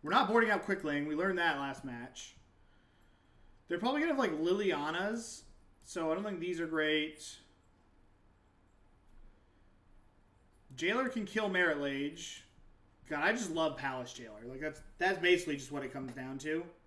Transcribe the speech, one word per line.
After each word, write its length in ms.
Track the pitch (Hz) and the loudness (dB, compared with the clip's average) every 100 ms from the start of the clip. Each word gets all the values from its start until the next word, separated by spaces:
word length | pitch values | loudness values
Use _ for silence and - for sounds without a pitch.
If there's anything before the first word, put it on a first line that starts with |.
We're 100 | 147 | 4
not 160 | 214 202 | 4 6
boarding 220 | 233 226 | 6 6
out 120 | 202 | 2
Quickling. 460 | - 190 147 143 147 | 2 -2 0 0 0
We 80 | 151 | 0
learned 220 | 190 180 | 0 2
that 200 | 170 143 | 2 2
last 260 | 139 - | -4 -6
match. 520 | 135 120 120 - - - - _ - - _ _ - _ _ - - - _ | -10 -10 -12 -14 -16 -20 -20 _ -20 -20 _ _ -20 _ _ -20 -20 -20 _
They're 120 | 175 | -2
probably 240 | 233 294 | 2 2
gonna 100 | 330 | 2
have, 80 | 269 | 2
like, 180 | 220 151 | 2 2
Lilianas, 1000 | 170 202 196 160 - 170 202 233 - - - - - - | 2 2 2 0 0 -2 -2 -4 -6 -14 -18 -20 -20 -20
so 300 | - 180 160 | -10 -4 0
I 20 | |
don't 80 | 170 | 0
think 160 | 208 180 | -2 -4
these 220 | 175 170 | -4 -2
are 60 | 160 | -2
great. 720 | 160 151 156 156 - - - - _ _ _ _ - _ _ _ _ _ _ _ _ - - - - - - - _ - _ _ - - _ _ _ _ - - 131 | 2 2 2 0 -6 -16 -16 -20 _ _ _ _ -20 _ _ _ _ _ _ _ _ -20 -20 -20 -20 -20 -20 -20 _ -20 _ _ -20 -20 _ _ _ _ -20 -20 -2
Jailer 320 | 165 233 254 | 0 2 0
can 160 | 240 | -2
kill 240 | 196 220 208 | -2 -2 0
Merit 320 | 185 170 147 | 4 4 2
Lage. 640 | 139 139 143 170 - - - - - - - _ - | 0 -2 -4 -6 -12 -14 -18 -20 -20 -20 -20 _ -6
God, 160 | 151 | 0
I 80 | 170 | 2
just 180 | 240 190 | 2 -2
love 260 | 160 160 - | 2 0 0
Palace 360 | 139 127 123 | -4 -4 -8
Jailer. 300 | - 113 107 117 | -12 -14 -14 -12
Like, 140 | 131 | -6
that's, 200 | 156 - - - | -6 -8 -18 0
that's 200 | 185 180 | 0 4
basically 380 | 175 175 160 139 | 6 6 4 -4
just 160 | 131 | -4
what 100 | 143 | -6
it 100 | 131 | -6
comes 200 | 135 131 | -6 -8
down 260 | 123 131 135 | -8 -8 -6
to. 240 | 151 160 170 - | -2 -2 -4 -14